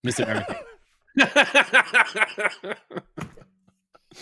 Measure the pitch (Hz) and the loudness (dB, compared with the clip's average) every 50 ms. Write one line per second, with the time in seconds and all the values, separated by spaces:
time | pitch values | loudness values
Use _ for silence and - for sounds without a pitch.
0 | - 123 120 - 117 - 110 - - - - 679 571 - - _ _ _ _ _ | -4 -4 -2 -2 -2 -2 -2 -6 -6 -8 -10 -12 -12 -18 -20 _ _ _ _ _
1 | _ _ _ 269 269 - - 294 269 - - 285 - - 220 254 220 - - 240 | _ _ _ 2 2 4 4 2 2 4 4 2 2 4 4 2 2 4 2 2
2 | 226 - - 214 214 - - - 214 196 - - - 190 220 - _ _ - 180 | 2 2 0 -2 -2 -2 -2 -4 -4 -4 -4 -4 -10 -12 -12 -12 _ _ -12 -12
3 | - _ _ - - - - - - _ _ _ _ _ _ _ _ _ _ _ | -12 _ _ -14 -14 -14 -16 -20 -20 _ _ _ _ _ _ _ _ _ _ _
4 | _ _ _ - | _ _ _ -20